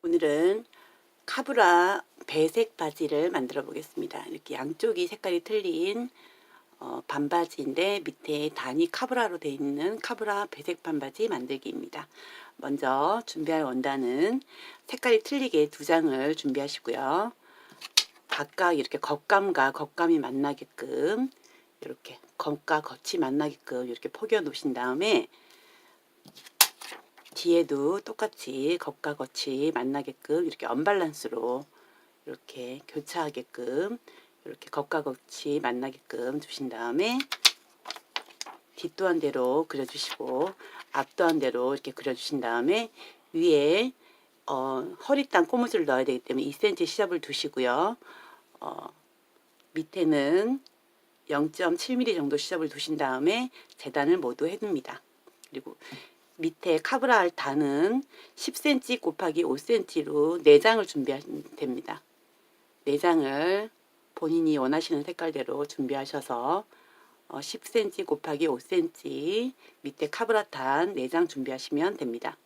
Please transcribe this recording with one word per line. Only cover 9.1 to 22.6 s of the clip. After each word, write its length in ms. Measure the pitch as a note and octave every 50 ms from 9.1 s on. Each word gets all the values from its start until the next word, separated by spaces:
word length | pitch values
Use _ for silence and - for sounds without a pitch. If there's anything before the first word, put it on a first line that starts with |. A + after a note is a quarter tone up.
| B3+ B3 A#3 G3 F3 E3
돼 100 | - D3
있는 480 | C#3 C#3 D3 C#3+ C#3+ C#3+ D#3 F#3+ A3
카브라 520 | A3 - - A#3+ G#3 A3 G#3 G3+ G3+ G#3 -
배색 320 | - - D3 - F3+ - _
반바지 440 | E3+ D#3 D3 C#3 C3+ - - G#3+
만들기입니다. 800 | A#3 F#3 B2 B2+ B2+ C#3 C3 - - - - - - - - D3+ _ _ - - - - - - - _
먼저 680 | - - C#3 C#3 C#3 C#3+ C3 C3 C3+ D3 E3+ G#3 A#3 A#3
준비할 380 | - - D#3+ D#3 D#3 D#3+ D#3+ D3+
원단은 800 | C3 B2+ C3 B2+ C#3 C#3 C3+ B2+ A#2+ B2 C#3 E3 G#3 B3 C4 - _ - - - - - - _
색깔이 380 | - - - - B3 A#3 A3 -
틀리게 480 | - C#4+ C#4 C4 B3+ - D#3 D3+ D3
두 120 | - - D3
장을 520 | - E3+ E3 D#3+ D#3 C3 C3 C3+ D3 D#3
준비하시고요. 960 | D3+ - C#3+ C3 C#3 C#3 C#3+ - - _ A#2+ A2 A2 C3+ C3 D3+ F3+ G#3+ A#3 - _ _ - - - - - - - - - _ - - - _ - _
각각 500 | - - - C#3+ - - - F#3 F3 E3+
이렇게 220 | C#3+ B2+ - - C#3+
겉감과 720 | - - D3 D3 _ _ - G3 G3+ G3 F3 D3 C3+ C#3
겉감이 480 | C3+ - D3 - _ - E3+ E3 E3 D3+
만나게끔, 1120 | C#3 B2 C3 C3+ C#3+ C#3+ C#3+ - - _ _ - - C3+ C3 B2+ C#3+ E3+ G#3+ A3+ C4 C4 _ _ _ - - - _ _ _ _
이렇게 380 | - C3+ B2+ _ _ - C3 - _ _ _
겉과 440 | - - D3+ D3 -